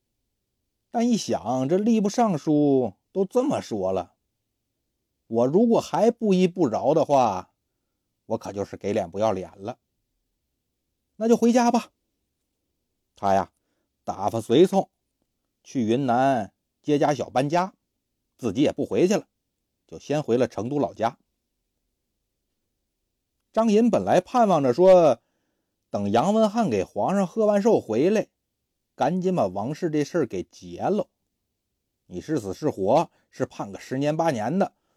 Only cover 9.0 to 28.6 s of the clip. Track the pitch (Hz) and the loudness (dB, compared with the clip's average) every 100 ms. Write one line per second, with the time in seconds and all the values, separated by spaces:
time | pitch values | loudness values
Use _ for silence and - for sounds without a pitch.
9 | 87 98 110 95 82 95 101 - _ _ | -4 -2 -2 -2 -8 -14 -16 -16 _ _
10 | _ _ _ _ _ _ _ _ _ _ | _ _ _ _ _ _ _ _ _ _
11 | _ - 226 233 233 240 240 233 - _ | _ -4 2 4 4 4 2 0 -2 _
12 | _ _ _ _ _ _ _ _ _ _ | _ _ _ _ _ _ _ _ _ _
13 | _ _ 101 95 87 _ _ _ _ _ | _ _ 0 0 0 _ _ _ _ _
14 | - - 101 113 107 127 190 190 - _ | -12 -6 -6 -4 2 4 4 2 -4 _
15 | _ _ _ _ _ _ - 139 107 120 | _ _ _ _ _ _ -10 -4 -2 0
16 | 131 120 135 127 98 _ _ _ - 143 | 0 0 0 -2 -6 _ _ _ -2 0
17 | 147 131 104 123 143 170 190 - _ _ | 0 -2 -4 -4 -2 -2 -4 -8 _ _
18 | _ _ _ _ 117 98 135 - 127 101 | _ _ _ _ -6 0 -2 -2 -4 0
19 | 185 202 - _ _ _ _ _ _ 82 | 0 0 -6 _ _ _ _ _ _ -16
20 | - 147 143 120 117 - 117 143 110 107 | -6 -4 -2 0 0 -4 -6 -4 -4 -4
21 | 113 - _ _ _ _ _ _ _ _ | -6 -6 _ _ _ _ _ _ _ _
22 | _ _ _ _ _ _ _ _ _ _ | _ _ _ _ _ _ _ _ _ _
23 | _ _ _ _ _ 220 226 208 233 139 | _ _ _ _ _ -2 2 4 4 2
24 | 92 156 - 247 214 165 135 120 185 185 | 2 0 2 0 2 2 2 4 8 8
25 | 156 117 _ _ _ _ _ _ _ 107 | 6 2 _ _ _ _ _ _ _ -6
26 | 101 113 170 220 214 226 196 101 85 101 | 0 0 2 2 0 0 0 0 -2 -4
27 | 120 196 180 226 208 208 220 156 - 110 | -2 -2 -2 0 0 2 2 2 0 0
28 | 175 214 - _ _ _ | 2 0 -4 _ _ _